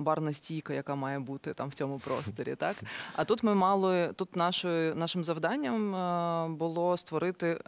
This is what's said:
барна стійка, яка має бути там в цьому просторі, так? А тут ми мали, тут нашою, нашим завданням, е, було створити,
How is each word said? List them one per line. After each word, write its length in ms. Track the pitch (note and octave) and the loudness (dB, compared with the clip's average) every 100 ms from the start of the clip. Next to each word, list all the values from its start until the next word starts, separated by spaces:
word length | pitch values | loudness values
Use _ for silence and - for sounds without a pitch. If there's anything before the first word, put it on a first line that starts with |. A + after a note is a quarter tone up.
барна 280 | D3+ D#3 D#3 | 0 0 0
стійка, 420 | C#3+ - D#3+ - | -4 -6 -6 -4
яка 200 | C#3 C#3 | -6 -4
має 240 | C#3+ C3+ C#3 | -4 -2 -4
бути 360 | C3 C#3 D3+ | -6 -8 -8
там 140 | - C3 | -6 -6
в 60 | |
цьому 240 | - C#3 C#3 | -4 -4 -4
просторі, 560 | - B2+ G#2 A2 B2 | -4 -4 -4 -6 -6
так? 220 | C3+ D#3+ G3+ - - - - | -2 -2 -4 -8 -10 -8 -2
А 80 | |
тут 180 | D#3 A#3 | 0 2
ми 120 | A3 | 4
мали, 580 | G3+ F#3 G3 F#3+ F3+ E3 F#3 | 6 6 6 4 4 2 0
тут 200 | F#3+ F3+ | -4 2
нашою, 580 | F3 F#3 F3+ E3 D#3+ | 2 2 0 2 2
нашим 300 | E3 E3 F3+ | 0 -2 -2
завданням, 680 | E3 D#3+ E3 C4+ C#4 A#3 G#3 | -2 0 0 0 0 0 0
е, 540 | F#3+ F3+ F3 E3+ E3 E3 D#3 | 0 0 0 0 0 -2 -2
було 400 | E3 E3 F3 F3 | -2 2 2 2
створити, 640 | - D#3 F3 F3 E3+ E3 | 0 -2 0 0 0 -2